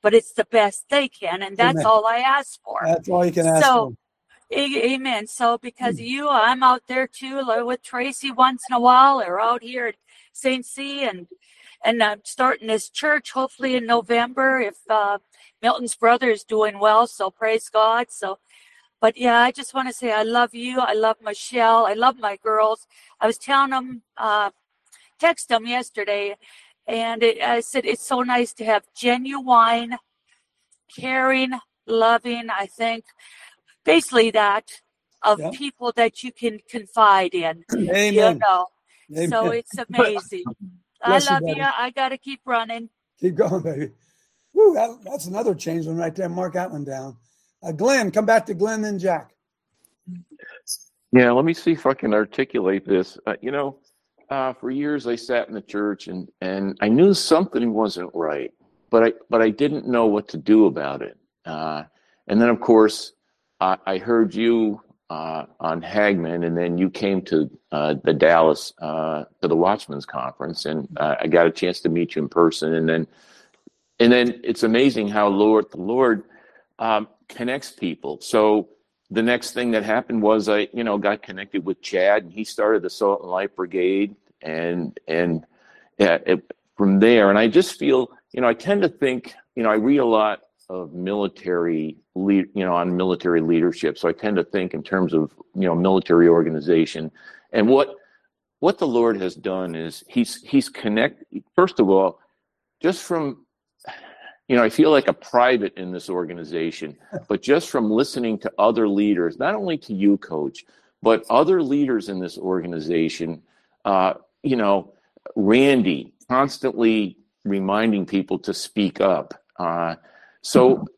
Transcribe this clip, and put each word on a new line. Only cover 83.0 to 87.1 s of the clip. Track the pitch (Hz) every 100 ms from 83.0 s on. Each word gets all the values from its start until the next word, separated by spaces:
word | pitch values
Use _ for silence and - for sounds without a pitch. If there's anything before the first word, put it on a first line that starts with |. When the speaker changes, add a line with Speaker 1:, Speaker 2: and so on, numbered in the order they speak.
| 101 101
Speaker 3:
and | 90
Light | 92 101
Brigade, | - 90 92 90 98 101 101 _ _
and, | 80 80 85 87 82 - -
and, | 80 87 82 - _ _ _ _ _
yeah, | 101 85 -
it, | 90 _ - _ _
from | 101 98
there. | 110